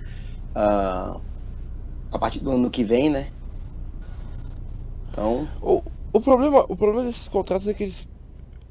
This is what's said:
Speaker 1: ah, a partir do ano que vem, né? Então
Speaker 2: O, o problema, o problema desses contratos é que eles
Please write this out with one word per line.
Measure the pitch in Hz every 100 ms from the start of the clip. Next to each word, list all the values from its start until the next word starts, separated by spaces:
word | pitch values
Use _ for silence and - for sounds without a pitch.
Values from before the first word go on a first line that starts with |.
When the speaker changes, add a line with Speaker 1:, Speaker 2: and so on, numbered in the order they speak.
| - - - - -
Speaker 1:
ah, | 117 104 101 95 92 95 95 - - - - - - - - -
a | -
partir | 113 143
do | 143
ano | 127 123
que | 131
vem, | 107 117 151
né? | 139 143 - - - - - - - - - - - - - - - - - -
Então | - 107 247 311 -
Speaker 2:
O, | - 370 - - -
o | 220
problema, | 269 247 294 277 -
o | 180
problema | 208 226 247
desses | 233 -
contratos | 202 185 185 202
é |
que | 202
eles | 196 - - - - - - - -